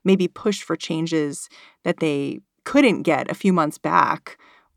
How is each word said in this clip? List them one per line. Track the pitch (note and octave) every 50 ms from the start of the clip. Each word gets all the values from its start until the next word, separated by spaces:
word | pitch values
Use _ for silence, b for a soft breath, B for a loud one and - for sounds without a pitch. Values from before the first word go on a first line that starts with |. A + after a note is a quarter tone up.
| _
maybe | F#3 F#3+ F#3+ F#3
push | E3+ - - - G#3+ G3+ - -
for | - D#3+
changes | D#3+ - - E3+ D#3+ D#3+ E3 E3 D#3+ D3+ C#3+ C#3+ - - - B B B B B B _
that | F3 F3 -
they | D#3+ D#3+ D3 C#3 C#3+ C#3 - - - _ _ _ _
couldn't | - - C#4 D4+ A#3+ F#3 - -
get | - D#3 D3 B2+ -
a | E3+
few | - - G3+ F#3
months | F3 D#3 D3+ D3+ -
back | - D#3 D#3 F3 - - - D#3+ - - - b b b b b b b b